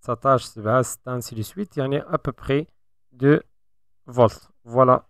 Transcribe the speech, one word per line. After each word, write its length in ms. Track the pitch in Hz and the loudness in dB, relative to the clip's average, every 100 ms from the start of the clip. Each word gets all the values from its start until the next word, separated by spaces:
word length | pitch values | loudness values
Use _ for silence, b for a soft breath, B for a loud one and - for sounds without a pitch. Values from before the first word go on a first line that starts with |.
تسعتاش 440 | - 120 139 131 - | -8 -4 2 2 0
سبعة 360 | - 107 127 | -8 -2 0
ستة, 380 | 123 - - 127 | 0 -6 -10 -10
ainsi 160 | - 113 | -8 -10
de 60 | |
suite, 340 | 107 - 202 - | -10 -8 -10 -6
يعني 240 | 131 139 | -4 -4
à 160 | - 175 | -4 -6
peu 140 | - | -6
près 360 | - - 139 156 _ _ _ _ | -10 -4 -4 -4 _ _ _ _
deux 320 | 123 135 151 - _ _ _ _ _ - | -2 2 2 0 _ _ _ _ _ -8
volts. 420 | 123 117 - _ _ | 2 2 2 _ _
Voilà 440 | 117 120 127 127 | -6 2 4 4